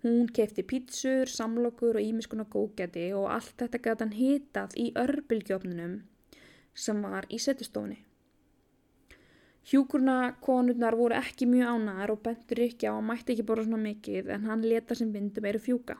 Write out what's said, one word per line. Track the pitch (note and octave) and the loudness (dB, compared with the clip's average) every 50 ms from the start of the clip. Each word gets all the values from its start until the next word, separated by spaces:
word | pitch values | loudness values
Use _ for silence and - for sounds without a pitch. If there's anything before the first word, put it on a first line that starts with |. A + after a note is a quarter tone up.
| - | 2
Hún | A#3 A#3 A#3+ A#3+ A3+ A#3 | 4 4 4 4 4 4
keypti | - A3 G#3+ - - F#3+ - | 2 2 2 0 -6 -4 -4
pítsur, | B3+ C4 B3+ - - - - C4 C4 C4 C4 B3+ | -4 -6 -6 -6 -10 -4 -2 0 2 2 0 0
samlokur | - - A3+ A3 A3+ A#3 A#3+ A#3+ A#3 - A#3+ A#3 A3+ G#3+ | -2 -6 -6 -4 -2 0 0 -2 -2 0 0 2 2 2
og | G#3 | 0
ýmiss | G#3+ A3+ A3 A3+ - | -2 -2 -4 -6 -6
konar | - A3 G#3+ G#3+ | -8 -8 -8 -4
góðgæti | - G#3 G3+ G#3 G#3+ - F#3 F3 F3 F3 E3+ F3+ G3 | -2 -2 -2 -2 -4 -6 -8 -6 -6 -6 -4 -2 -2
og | G3 G3 - | -2 -2 -2
allt | - A3+ - - - - B3 | -2 -4 -6 -8 -8 -6 -6
þetta | A#3+ A#3+ A#3+ - A3+ | -4 -4 -2 0 0
gat | A3+ A3 A3+ | 0 0 -2
hann | A3 G#3 G#3+ | -4 0 0
hitað | B3+ C4 C#4+ C#4+ C#4 - _ G3+ G3 G3 - - | 2 4 4 2 0 -4 _ -6 -6 -6 -4 -4
í | A#3 A#3 A#3 A#3 | -4 -2 0 0
örbylgjuofninum | A#3+ C4 C#4 D4 D4 - A#3 A3 F#3+ - F#3+ F#3+ F#3+ F#3 F3 E3+ E3+ F3 F#3 G#3 G#3 - _ _ _ _ - - - - - _ _ _ _ | 0 0 0 -2 0 0 -2 -2 0 -2 -4 -4 -4 -6 -8 -6 -6 -8 -8 -10 -12 -16 _ _ _ _ -20 -20 -20 -20 -20 _ _ _ _
sem | - - - A3 G#3 G#3 G3 | -8 -4 -2 -2 -2 -2 -4
var | F#3+ F#3+ F#3+ - | -6 -6 -6 -6
í | - A#3 | -6 -2
setustofunni. | - - C4+ C4 A#3 - - G#3 G#3 G#3 - - - _ _ _ _ _ _ _ _ _ _ _ _ _ _ _ _ _ _ _ _ _ - _ _ _ _ _ _ _ _ _ _ - | 0 0 0 -2 -4 -8 -8 -6 -6 -6 -10 -12 -16 _ _ _ _ _ _ _ _ _ _ _ _ _ _ _ _ _ _ _ _ _ -20 _ _ _ _ _ _ _ _ _ _ 4
Hjúkrunarkonurnar | - C4+ C#4 C4 - D4 B3+ C4+ C4 B3+ B3+ B3 - - - - B3+ B3+ B3 B3 B3 A#3+ A#3 A#3 A#3 A3+ | 4 4 4 4 2 4 4 4 4 4 2 0 -2 -4 0 2 4 4 4 4 4 2 2 2 4 4
voru | A#3+ A#3 A#3 - | 4 4 2 0
ekki | C4 - - - C4 | -2 -4 -4 0 4
mjög | A#3+ B3 B3+ B3 A#3+ A#3+ | 6 6 6 6 4 2
ánægðar | A#3 A3 G#3+ F#3+ F#3+ G3 G#3 G#3+ | 0 -2 -2 -4 -4 -2 -2 -2
og | G#3+ - | -2 -2
bentu | A#3 A#3 A#3 - - B3 A3+ | -6 -6 -6 -6 -6 0 0
Rikki | A#3+ A#3+ A#3 - - G#3+ | 0 0 0 -2 -2 -2
á | |
að | G#3+ A3 | -2 -2
hann | A3 A3 | -2 -2
mætti | A#3 A#3 - - B3+ | -4 -4 -2 -2 -2
ekki | A3 A3+ G#3 | 0 2 0
borða | A3 A3+ A3 A3 | 0 0 0 0
svona | A3+ A3 G#3+ | 0 0 -2
mikið | G#3+ G#3 G#3+ - G#3 G3+ F#3 F#3+ F#3+ G3+ | -2 -4 -6 -6 -4 -4 -4 -4 -4 -4
en | G3+ G#3 A3 | -4 -2 -2
hann | A3 A3 A3 | -2 0 2
lét | A3+ A3+ A3+ A3+ - | 4 2 2 2 -2
það | A#3+ A#3 | -2 -2
sem | A#3 A3 G#3 | 0 -2 -2
vind | G3+ G3+ G#3 G3+ A3 | -2 -4 -4 -4 -2
um | G#3+ G3+ | -2 0
eyru | G#3 A3 | -2 -2
fjúka. | - - B3 A#3+ B3 - - | 0 0 0 0 0 -6 -10